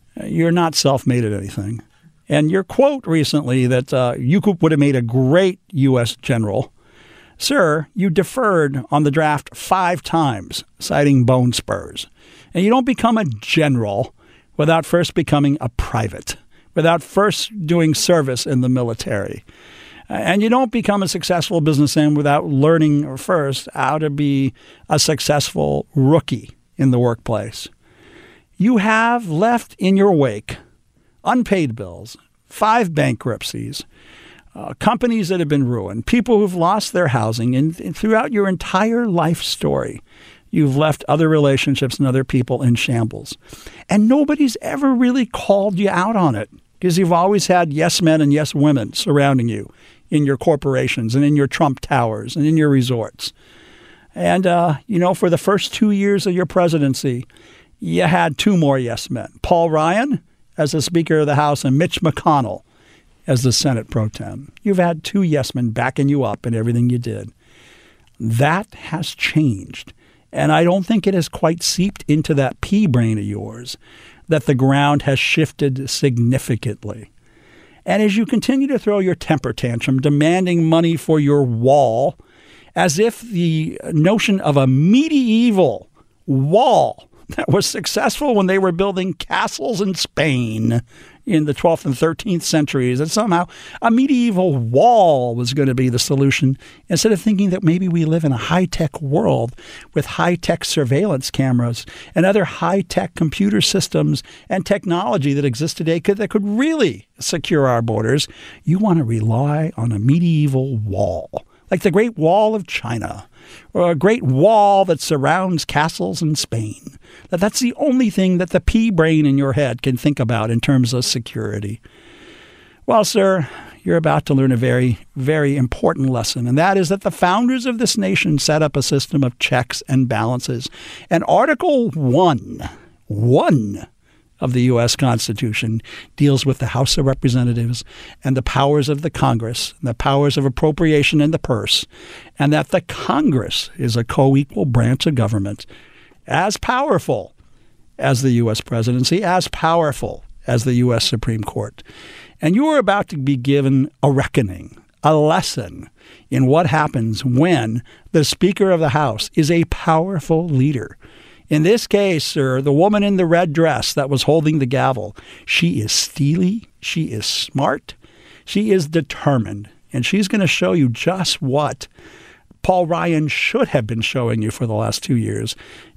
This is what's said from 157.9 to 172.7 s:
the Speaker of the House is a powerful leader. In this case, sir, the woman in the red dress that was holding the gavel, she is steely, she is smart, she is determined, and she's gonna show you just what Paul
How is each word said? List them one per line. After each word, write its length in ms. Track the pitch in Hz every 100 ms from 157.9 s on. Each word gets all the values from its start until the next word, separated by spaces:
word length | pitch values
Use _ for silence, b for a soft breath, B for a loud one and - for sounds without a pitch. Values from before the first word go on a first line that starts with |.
| b b
the 120 | 170
Speaker 480 | 143 - 180 190 190
of 80 | 170
the 100 | 156
House 400 | 151 143 107 - -
is 160 | 151
a 140 | 170 160
powerful 800 | - - 160 185 190 - 160 175
leader. 500 | 135 139 135 104 - B B B B -
In 140 | 151
this 220 | 160 226 -
case, 380 | 202 196 160
sir, 380 | - 160 131 131
the 100 | 143
woman 320 | 143 196 208
in 140 | 202 190
the 80 | 170
red 260 | 170 175
dress 420 | 147 160 127 -
that 160 | - 139
was 140 | 135
holding 360 | - 160 151 156
the 60 | 127
gavel, 520 | 131 131 123 98 B B B -
she 360 | - 131 -
is 100 | 107
steely, 720 | - - - 143 165 180 220 - _
she 280 | - - 156
is 180 | 107 -
smart, 680 | - - - 147 - - - b b b b -
she 260 | 196 214
is 160 | 190 147
determined, 800 | 165 139 - - 135 101 101 101 _ _
and 140 | 135 117
she's 240 | 196 196
gonna 180 | 214 175
show 240 | - 185
you 160 | 180 131
just 540 | 113 - 190 175 -
what 480 | 135 139 143 - - B B B B B B _
Paul 240 | -